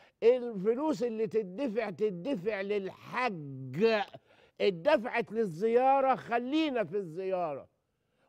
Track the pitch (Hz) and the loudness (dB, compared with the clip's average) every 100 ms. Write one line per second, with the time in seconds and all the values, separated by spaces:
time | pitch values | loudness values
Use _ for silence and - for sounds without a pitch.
0 | _ _ 226 254 240 208 202 240 311 196 | _ _ 4 4 0 -2 0 2 0 0
1 | 240 220 220 220 185 190 277 214 214 160 | -2 -2 -2 -2 -4 -4 -4 -2 -6 -2
2 | 214 175 208 233 196 202 196 208 185 - | -2 -2 -4 -4 -4 -4 -2 -4 -4 -10
3 | 131 208 254 175 143 131 131 135 226 220 | -10 -4 -4 -4 -10 -10 -8 0 2 2
4 | 196 - _ _ _ - 208 170 277 302 | -2 -12 _ _ _ -2 0 2 4 2
5 | 220 226 180 214 214 156 226 233 262 277 | 2 -4 -2 -2 -2 0 2 4 6 6
6 | 269 226 170 233 247 311 311 247 170 202 | 4 2 0 -2 0 0 0 0 -2 -4
7 | 180 160 190 185 170 135 - _ _ _ | -6 -6 -4 -2 -2 -6 -12 _ _ _
8 | _ _ | _ _